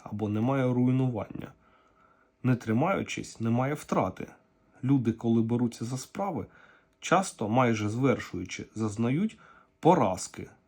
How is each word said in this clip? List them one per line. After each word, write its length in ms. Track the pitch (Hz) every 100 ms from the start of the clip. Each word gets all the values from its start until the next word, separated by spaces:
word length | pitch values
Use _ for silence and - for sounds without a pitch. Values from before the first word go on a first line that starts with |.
або 260 | - 104 104
немає 440 | 107 123 139 127
руйнування. 800 | 123 127 131 127 110 - - - - _ _ _ _ _ _ _ _
Не 120 | 127
тримаючись, 840 | 120 117 113 170 139 - - - -
немає 340 | 113 117 135
втрати. 540 | 147 - 185 95 - - - _ _ _ _
Люди, 280 | 127 139 113
коли 300 | 110 117 117
беруться 440 | 113 120 120 -
за 120 | 113 131
справи, 480 | - - 202 123 - - - _ _ _
часто, 500 | - 175 190 - 107
майже 400 | 123 123 107 104
звершуючи, 760 | 117 143 - - 90 - - -
зазнають 640 | 107 110 104 117 147 220 - - - _ _
поразки 720 | 156 175 104 92 - - - -